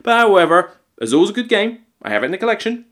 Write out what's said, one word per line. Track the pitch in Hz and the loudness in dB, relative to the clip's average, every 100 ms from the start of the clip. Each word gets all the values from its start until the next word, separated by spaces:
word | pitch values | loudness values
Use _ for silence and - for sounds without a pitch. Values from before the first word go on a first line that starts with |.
But | - 233 | -2 2
however, | 233 190 160 175 175 _ _ - | 4 4 4 2 0 _ _ -10
Azul's | 113 143 202 | -2 2 2
a | |
good | 208 233 | -2 -2
game, | 214 220 233 _ _ | -2 -2 -6 _ _
I | - | -6
have | 107 | -4
it | 131 | -4
in | |
the | 190 | -4
collection, | 226 214 226 240 - | -4 -4 -6 -8 -12